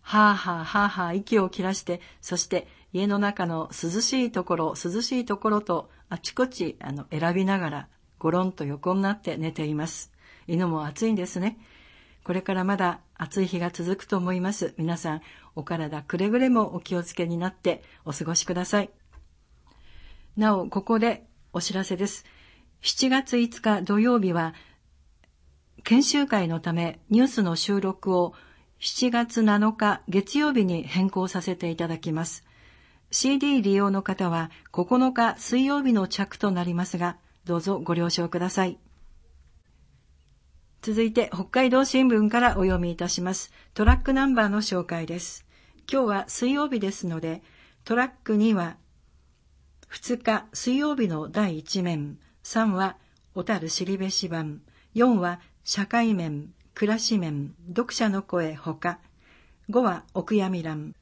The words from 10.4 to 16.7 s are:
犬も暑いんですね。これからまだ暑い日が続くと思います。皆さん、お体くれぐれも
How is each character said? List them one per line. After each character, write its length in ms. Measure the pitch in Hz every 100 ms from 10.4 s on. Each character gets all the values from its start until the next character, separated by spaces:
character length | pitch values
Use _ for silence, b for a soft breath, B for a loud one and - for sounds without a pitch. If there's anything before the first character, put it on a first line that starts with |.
| b
犬 220 | 170 180
も 160 | 160
暑 240 | 151 147 226
い 40 |
ん 40 | 214
で 80 | 180
す 140 | 185
ね。 180 | 196 226 B B B B B B
こ 120 | -
れ 80 | 180
か 120 | 180
ら 100 | 185
ま 120 | 185 196
だ 240 | 185 170 _
暑 280 | _ 151 196
い 40 | 185
日 120 | 180
が 120 | 175
続 260 | 175 170 196
く 80 |
と 120 | - 190
思 160 | 180
い 80 | 180
ま 120 | 185
す。 220 | 208 - -
皆 200 | 160 170
さ 200 | 165 156
ん、 60 | B B B -
お 60 |
体 400 | 139 170 156 151
く 160 | 143 175
れ 120 | 196
ぐ 80 | 240
れ 120 | 262
も 240 | 240 214